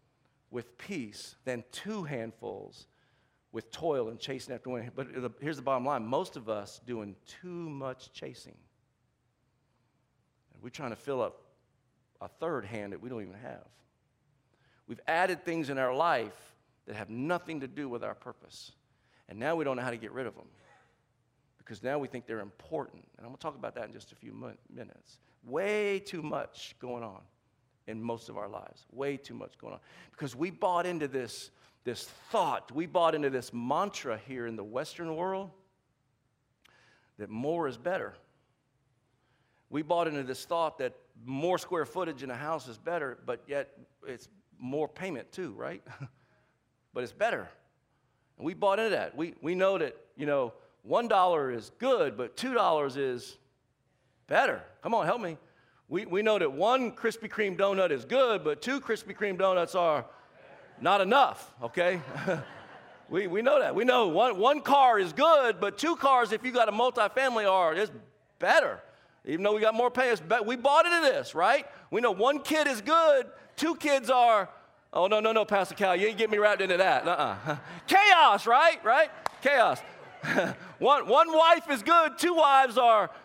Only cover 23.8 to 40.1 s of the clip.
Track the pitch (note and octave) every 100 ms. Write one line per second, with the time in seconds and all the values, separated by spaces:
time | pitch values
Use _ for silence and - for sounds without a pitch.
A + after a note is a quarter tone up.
23.8 | G#2+ A2 - A2 A2 G#2+ A#2+ - _ B2+
24.8 | G#2+ - _ _ _ _ A#2 C#3+ G3 G#3+
25.8 | G3+ G3 G3 F3 D3+ C#3+ - - - -
26.8 | B2 A#2+ A2+ F#2+ _ _ _ _ _ _
27.8 | - A2 A2+ A#2 - G#2 G2+ G#2 - -
28.8 | _ A#2+ C#3 C#3 - A#2 G2 _ A2+ F#2+
29.8 | _ - - - C#3 A#2+ F3+ D#3+ G3 F3
30.8 | F3+ E3+ C#3+ C3 A#2 - - _ _ _
31.8 | B2 A2+ - - - A3 D#3+ A2 - C3
32.8 | E3+ F3 E3 D#3 C#3 C3 A#2+ A#2+ A#2+ D#3
33.8 | G3+ - C3+ G#2+ B2+ C3 A#2 A2 G#2 B2
34.8 | D3+ - E3 D#3+ F#3 F#3+ G3 _ _ _
35.8 | _ _ _ _ _ _ _ _ _ _
36.8 | _ _ _ - G2+ A2 C#3+ E3+ C#3+ A#2
37.8 | D#3+ F#3 G#2 - _ _ _ _ _ _
38.8 | _ _ _ _ _ _ _ _ _ D3
39.8 | D#3 E3+ E3